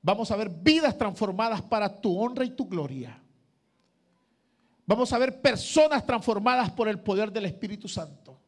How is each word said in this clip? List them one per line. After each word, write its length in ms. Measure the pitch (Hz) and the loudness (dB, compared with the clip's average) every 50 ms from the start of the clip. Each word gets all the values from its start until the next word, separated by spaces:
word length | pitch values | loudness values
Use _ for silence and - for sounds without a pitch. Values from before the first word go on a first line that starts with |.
| - | 2
Vamos 240 | 151 202 214 226 - | 0 0 0 0 -2
a 60 | 220 | -2
ver 140 | 202 220 208 | -2 -2 -6
vidas 480 | 175 160 180 311 311 320 311 269 - - | -8 2 4 4 4 6 4 2 0 0
transformadas 640 | 240 208 185 - 226 196 180 190 226 226 220 180 | -4 -4 -2 -2 -4 -4 -2 -2 -2 -2 -2 -4
para 360 | - - 233 214 208 196 202 - | -2 -2 0 0 0 -2 -4 -4
tu 200 | - 208 175 185 | -2 -2 0 0
honra 260 | 226 247 247 254 254 | 0 -2 -2 -4 -4
y 60 | 247 | -4
tu 180 | 254 - 254 185 | -4 -8 -8 -6
gloria. 540 | 185 170 147 135 135 131 120 120 113 - _ _ _ _ _ _ _ _ _ _ _ _ _ _ _ _ _ _ _ _ _ _ _ _ _ _ _ _ _ _ _ _ _ | -4 -6 -6 -6 -8 -10 -12 -14 -16 -20 _ _ _ _ _ _ _ _ _ _ _ _ _ _ _ _ _ _ _ _ _ _ _ _ _ _ _ _ _ _ _ _ _
Vamos 260 | - 202 226 254 247 262 | 0 2 2 2 0 2
a 40 | 240 | 0
ver 220 | 254 262 262 - | 0 0 -2 2
personas 640 | - 277 233 - - - - 311 302 311 302 262 - | 2 2 2 2 -6 2 6 6 6 6 6 0 0
transformadas 680 | - 247 226 - 240 220 208 208 247 254 254 233 170 | 0 -2 0 0 0 0 2 2 2 4 4 2 0
por 180 | - - 226 214 | 0 0 0 0
el 120 | 208 - | 0 -2
poder 320 | - - 190 196 214 208 | -2 -2 0 0 0 0
del 140 | 196 220 202 | -2 -4 -4
Espíritu 420 | 185 - - - 196 208 202 - 202 | -4 -6 -6 -8 -8 -8 -10 -10 -10
Santo. 500 | - - 160 151 143 - _ - 131 _ _ | -8 -8 -10 -10 -16 -20 _ -20 -20 _ _